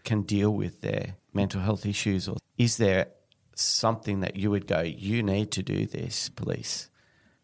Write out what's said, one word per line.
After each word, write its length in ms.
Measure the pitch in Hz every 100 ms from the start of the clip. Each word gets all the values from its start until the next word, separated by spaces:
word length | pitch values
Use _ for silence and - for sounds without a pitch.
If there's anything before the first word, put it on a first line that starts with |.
can 200 | - 107
deal 280 | 101 101 104
with 300 | 101 98 -
their 340 | - 104 98 95 _
mental 280 | 104 98 98
health 240 | 98 101 101
issues, 420 | 101 104 95 -
or 80 | - - -
is 180 | 120 113
there 300 | 104 92 - - _ _ _ -
something 640 | - - 113 110 - 98
that 140 | 92 98
you 160 | 101
would 160 | 101 -
go, 140 | 82
"You 420 | 82 - 98 117
need 280 | 104 98 107
to 120 | -
do 220 | 92 98 104
this, 420 | - 85 - -
police"? 600 | - - - - - - _ _ _ _ _